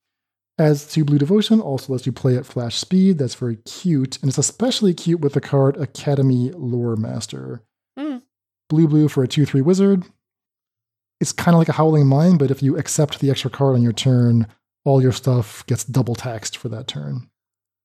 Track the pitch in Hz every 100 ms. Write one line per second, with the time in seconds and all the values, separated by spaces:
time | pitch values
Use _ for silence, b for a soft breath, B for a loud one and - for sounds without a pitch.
0 | _ _ _ _ _ - 156 147 - 160
1 | 147 143 143 214 202 220 147 131 - 127
2 | 131 117 135 123 117 123 117 - - 185
3 | 190 160 127 - 123 113 - - 185 147
4 | 131 - 135 139 135 - 254 - 202 165
5 | 165 170 143 139 - 139 135 139 135 -
6 | 151 139 135 127 123 - 123 120 117 110
7 | 117 131 - 131 131 123 _ _ _ 262
8 | 302 254 - _ _ _ - 156 165 151
9 | 151 139 127 156 139 139 143 190 196 196
10 | - _ _ _ _ _ _ _ _ _
11 | _ - 156 - 175 170 160 147 160 156
12 | 135 135 175 170 135 135 135 165 - -
13 | 147 - 139 131 - - 139 127 120 107
14 | 135 123 120 117 110 b _ _ 143 135
15 | 131 113 135 123 107 - - 120 - 123
16 | 113 113 127 110 - - 120 113 131 147
17 | 143 131 - _ _ _ _ _